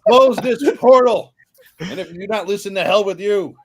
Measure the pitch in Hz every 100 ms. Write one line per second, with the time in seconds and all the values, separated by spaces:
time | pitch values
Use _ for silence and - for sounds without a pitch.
0 | - 247 269 226 247 233 285 - 233 254
1 | 247 208 - _ _ _ _ _ 175 180
2 | 165 170 196 214 180 202 202 196 175 196
3 | 196 175 202 208 165 -